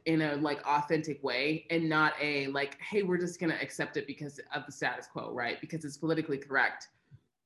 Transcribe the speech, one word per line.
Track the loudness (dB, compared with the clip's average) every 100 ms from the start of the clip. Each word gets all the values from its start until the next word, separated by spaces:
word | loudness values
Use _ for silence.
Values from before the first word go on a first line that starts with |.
| 0
in | 2
a, | 2 2
like, | 0 0 2
authentic | 2 4 0 0 -4
way | -2 0 0 0 0
and | 0 4
not | 4 4 4
a, | 0 0 0
like, | 0 -2 -4
"Hey, | -2 0
we're | 2 2
just | 0 0
gonna | 0 0
accept | -2 -4 -4 -4
it | -6
because | -8 -10 -12 -8
of | -8 -8
the |
status | -4 -4 -4 -8
quo," | -10 -6
right? | -4 -2 -4
Because | -6 -6
it's | -6 -4
politically | 0 2 0 -4
correct. | 0 2 2 0 -12 _ _ -20 _ _